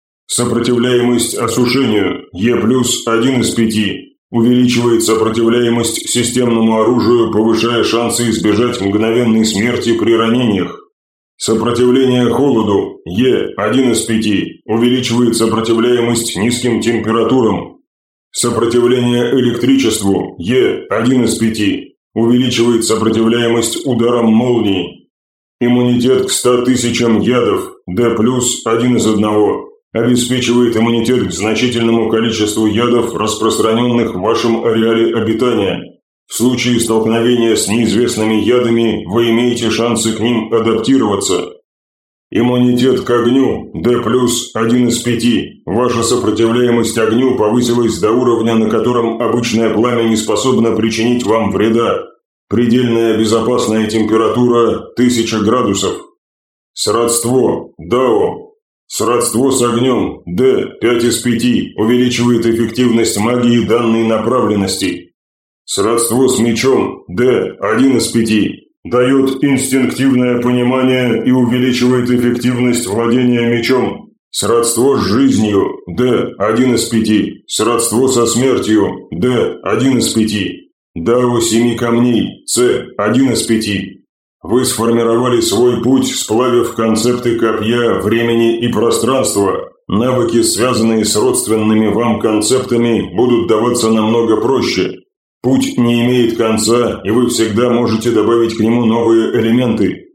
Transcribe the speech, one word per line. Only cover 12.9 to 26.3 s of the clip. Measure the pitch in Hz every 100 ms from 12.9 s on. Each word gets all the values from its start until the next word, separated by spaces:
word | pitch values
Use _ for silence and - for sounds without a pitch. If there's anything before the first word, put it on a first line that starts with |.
| -
Е | - 92 127 107 98 98
один | 107 127 123
из | 107
пяти, | - 110 107 98 82 -
увеличивает | - 113 120 127 120 117 120 113
сопротивляемость | 113 110 110 113 120 120 117 117 - 90
низким | 113 123 123 110
температурам. | 117 113 104 113 107 131 110 90 - - _ _ _ _ _
Сопротивление | - 117 - 117 120 120 123 120 120 120
электричеству, | 135 120 120 123 135 113 - 98 98 - -
Е | 85 127 117 - -
один | 104 120 127
из | 113 -
пяти, | 113 110 101 92 - _ _
увеличивает | 110 117 123 127 - 120 113
сопротивляемость | 107 110 110 113 113 120 117 117 113 - 139
ударам | 113 117 120 113
молнии. | 110 123 117 104 92 85 - _ _ _ _ _ -
Иммунитет | 120 123 123 123 123 131
к | 98